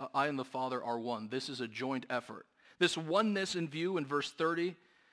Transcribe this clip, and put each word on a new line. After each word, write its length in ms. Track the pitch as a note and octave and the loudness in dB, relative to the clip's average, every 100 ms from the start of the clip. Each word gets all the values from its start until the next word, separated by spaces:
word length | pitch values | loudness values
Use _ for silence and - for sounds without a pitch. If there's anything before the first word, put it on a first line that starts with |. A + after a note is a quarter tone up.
| C3 | -2
I 140 | C#3 C#3+ | 0 2
and 100 | C#3 | 0
the 80 | C3 | -4
Father 380 | C3 B2+ B2+ | -2 -2 -2
are 160 | - A#2+ | -2 -2
one." 300 | A#2 A2+ G#2+ | -2 -4 -2
This 200 | C3 C3+ | -4 -4
is 100 | B2+ | -4
a 80 | A#2 | -6
joint 380 | A2 C3 C3 A#2+ | -4 -2 -2 -2
effort. 360 | B2+ - G#2 - _ - - | -4 -4 -12 -16 _ -16 2
This 180 | F3 E3+ | 2 2
oneness 580 | D#3+ F#3 A3 G3+ F#3+ F3+ | 2 4 4 2 0 -2
in 120 | E3 | -2
view 300 | D3+ F3 F#3 | 0 0 0
in 80 | C#3 | 2
verse 260 | C#3+ C#3 | 0 0
thirty, 440 | - D#3+ E3+ F3 E3+ _ _ _ | 0 2 2 0 -2 _ _ _